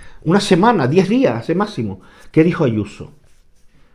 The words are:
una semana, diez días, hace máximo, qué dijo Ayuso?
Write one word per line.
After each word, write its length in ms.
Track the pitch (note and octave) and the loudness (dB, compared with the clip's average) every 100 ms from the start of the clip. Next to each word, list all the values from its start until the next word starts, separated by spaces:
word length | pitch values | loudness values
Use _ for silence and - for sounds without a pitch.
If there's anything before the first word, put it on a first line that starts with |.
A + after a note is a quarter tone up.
| - - | -20 -8
una 160 | D#3 G3 | 0 0
semana, 480 | - F3 A3+ G#3+ B2+ | 2 2 2 2 2
diez 200 | F3 F#3+ | 2 2
días, 280 | B3 F#3 A2+ | 2 0 -2
hace 180 | - | -4
máximo, 460 | E3+ G#3 - G#2+ F#2+ - - - | -4 -4 -6 -8 -10 -16 -20 -4
qué 100 | D#3 | 2
dijo 220 | E3 E3 | 2 2
Ayuso? 480 | C3+ G#2+ G2 - - - _ _ _ _ - _ _ | -2 -2 -6 -10 -20 -20 _ _ _ _ -20 _ _